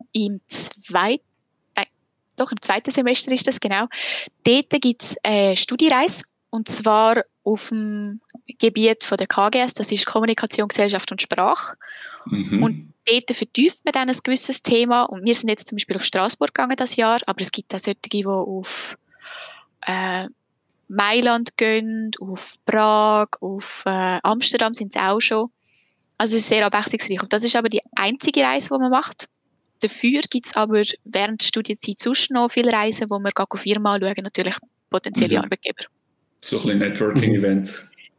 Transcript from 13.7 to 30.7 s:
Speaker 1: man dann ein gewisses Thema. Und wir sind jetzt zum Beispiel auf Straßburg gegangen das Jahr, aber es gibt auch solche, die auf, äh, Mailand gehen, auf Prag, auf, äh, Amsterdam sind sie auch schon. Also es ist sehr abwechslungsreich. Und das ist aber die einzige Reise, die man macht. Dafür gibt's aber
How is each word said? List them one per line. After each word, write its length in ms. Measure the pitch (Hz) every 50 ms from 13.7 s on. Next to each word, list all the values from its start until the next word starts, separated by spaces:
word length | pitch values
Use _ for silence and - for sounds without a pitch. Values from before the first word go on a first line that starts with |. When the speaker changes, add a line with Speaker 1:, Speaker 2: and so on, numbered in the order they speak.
| - - -
Speaker 1:
man 80 | -
dann 160 | - 269 262 254
ein 80 | 254 - -
gewisses 380 | 247 262 254 - - 262 -
Thema. 420 | - - 240 233 240 240 240 240 247
Und 200 | - - 185 185
wir 100 | 233 226
sind 140 | - - 226
jetzt 200 | 214 214 - -
zum 80 | 220
Beispiel 180 | 202 - - 180
auf 100 | 190 -
Straßburg 480 | - - 190 190 233 - - 294 -
gegangen 240 | - - 262 247 262
das 200 | - 262 247 -
Jahr, 240 | - 226 220 233 240 -
aber 140 | - 190 -
es 120 | 190 180
gibt 200 | - 214 - -
auch 60 | - 185
solche, 220 | - 202 196 - - -
die 140 | - 202 190
auf, 720 | 196 196 190 - - 190 190 185 - - - - - - - _ _ _ _ - - - - - - - - - _ _ _ -
äh, 400 | - 185 185 185 185 180 185 185 - - _ _ _ _ _ _ _ _ _ _ -
Mailand 680 | 190 202 202 208 220 247 240 240 233 233 233 - -
gehen, 560 | - 226 220 220 220 220 220 220 220 220 220 - -
auf 360 | 190 190 185 - - - - - _
Prag, 640 | - - 220 214 214 214 214 214 214 214 214 214 - - -
auf, 440 | 196 185 196 196 - - - - -
äh, 320 | 190 190 185 185 185 185 175
Amsterdam 520 | - 202 220 240 262 - - 226 226 220 233
sind 180 | - 214 196
sie 80 | - 196
auch 200 | 190 190 202 220
schon. 300 | 226 - 226 220 233 240 - _ _ _ _ _ _ _ _ _ _ _ _ -
Also 180 | 220 220 220
es 60 | 226
ist 60 | 208 -
sehr 180 | 214 214 208
abwechslungsreich. 560 | 202 208 208 214 - - 220 - - 190 180
Und 100 | 196 202
das 120 | 208 214 233
ist 100 | 233 240
aber 140 | 240 226 220
die 140 | 214 - - _ -
einzige 480 | - 196 202 247 269 - 302 277 285
Reise, 280 | 269 254 262 277 - -
die 80 | 277 269
man 120 | 262 254
macht. 380 | 254 262 311 - - - - - _ _ _ _ _ _ _ _ _ _
Dafür 420 | - 208 - - - 240 269 285 311 -
gibt's 260 | - 247 - - -
aber 260 | 220 214 214